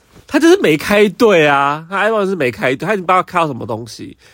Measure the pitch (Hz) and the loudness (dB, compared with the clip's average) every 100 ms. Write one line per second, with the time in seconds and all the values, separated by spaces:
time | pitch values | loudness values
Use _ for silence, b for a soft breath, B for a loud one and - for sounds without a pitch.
0 | b b - 285 320 381 220 160 - 208 | b b -4 2 4 4 4 0 0 2
1 | 214 190 233 180 151 139 139 147 165 190 | 2 2 2 4 4 2 0 -4 -6 -4
2 | 208 220 190 190 127 110 135 131 160 214 | -2 -2 -2 -2 -4 -2 -4 -2 -4 -4
3 | 175 185 175 180 160 120 113 113 117 - | 0 0 0 -2 -4 -4 -8 -10 -10 -16
4 | 110 - B | -18 -20 B